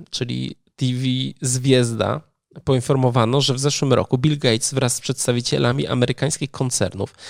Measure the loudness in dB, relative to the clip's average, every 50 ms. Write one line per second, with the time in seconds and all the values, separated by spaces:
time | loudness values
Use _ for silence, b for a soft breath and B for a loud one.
0 | -10 -10 -8 -8 -6 -6 -6 -6 -6 -8 -10 _ _ _ _ -4 -2 -2 -2 0
1 | 0 0 0 -2 -2 -4 -6 -6 -4 -2 -2 0 2 4 4 4 4 2 0 -2
2 | -2 -2 -4 -4 -8 _ _ _ _ _ -20 -8 -2 0 0 0 2 0 2 2
3 | 2 2 4 2 2 2 2 2 2 0 0 0 0 -2 0 0 2 2 2 2
4 | 2 2 0 0 2 2 0 2 2 2 2 2 0 0 2 2 2 2 -2 -2
5 | -4 -6 -6 -4 0 0 0 0 0 -2 0 0 2 0 0 0 -2 -2 0 0
6 | 0 0 0 0 -2 -4 -2 -4 -6 -6 -4 -4 -4 -2 -2 -2 -2 -2 -2 -4
7 | -6 -6 -8 B B B